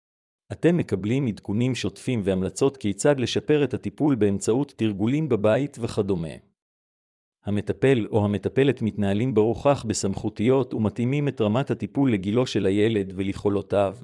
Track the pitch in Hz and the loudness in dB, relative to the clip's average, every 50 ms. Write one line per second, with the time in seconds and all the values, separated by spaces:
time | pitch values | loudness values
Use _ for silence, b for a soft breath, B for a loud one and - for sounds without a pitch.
0 | _ _ _ _ _ _ _ _ _ - - - - 160 175 170 - - 107 92 | _ _ _ _ _ _ _ _ _ -14 -4 0 2 2 4 2 0 -2 -2 -2
1 | 95 107 120 139 143 120 92 - - - 98 110 120 131 123 - - 95 - - | -2 0 0 0 0 -2 -4 -4 -6 -4 -2 0 0 0 0 -2 -4 -6 -6 -6
2 | - - 127 113 95 98 95 92 92 - - - 135 135 139 - - 104 98 - | -6 -4 -2 -2 0 0 0 0 0 -2 -2 0 0 0 0 0 -4 -4 -2 0
3 | - 147 147 135 120 113 - - - - 151 147 143 - - 101 - 104 - - | 2 2 2 2 0 -2 -2 -2 0 0 2 2 2 0 -2 -4 -6 -6 -4 -2
4 | 135 156 139 110 104 101 101 95 - 113 110 131 143 - - - 110 110 101 92 | 0 0 2 2 2 2 0 0 0 0 0 0 -2 -4 -4 -2 -2 -2 -2 0
5 | 104 113 135 151 160 143 123 98 104 107 110 131 143 143 - - 113 113 - 120 | -2 0 0 0 0 0 0 2 2 2 2 2 0 -4 -6 -6 -8 -6 -2 -2
6 | 101 98 98 85 82 76 62 60 - _ _ _ _ _ _ _ _ _ _ _ | -2 0 -2 -2 -4 -6 -10 -12 -18 _ _ _ _ _ _ _ _ _ _ _
7 | _ _ _ _ _ _ _ _ - 104 104 104 95 - 92 - - 131 139 120 | _ _ _ _ _ _ _ _ -6 -4 -2 -2 -2 -4 -4 0 2 2 2 2
8 | 104 - - 107 104 104 101 95 - 98 - 131 135 143 117 120 117 107 - 104 | 0 0 0 0 2 2 0 0 -2 -2 0 2 2 2 2 0 -2 -4 -2 0
9 | 104 98 98 104 120 131 117 107 107 117 113 - - 143 143 - - 110 98 - | 0 0 0 0 0 0 2 2 2 2 0 0 2 2 2 2 0 -4 -4 -2
10 | - 98 95 - - 110 - - 104 127 135 135 123 123 127 123 107 101 104 - | -2 -4 -4 -4 -6 -6 -4 0 2 2 2 2 2 0 -2 -2 0 0 0 -2
11 | 117 123 135 147 143 139 - - 110 104 104 123 143 - 117 - 107 98 - 139 | -2 -2 -2 -2 -2 -2 -2 0 0 2 2 0 0 -2 -4 -4 -6 -4 0 0
12 | 143 135 110 98 90 101 104 123 131 127 - 110 98 95 98 104 104 113 113 104 | 2 2 2 0 0 0 0 0 0 0 0 0 2 2 2 4 4 2 2 0
13 | 95 95 92 95 98 98 95 - - 104 101 98 98 - 95 101 101 95 95 120 | -2 -2 -4 -4 -4 -4 -4 -2 -2 0 0 0 -2 0 0 2 2 0 -2 -6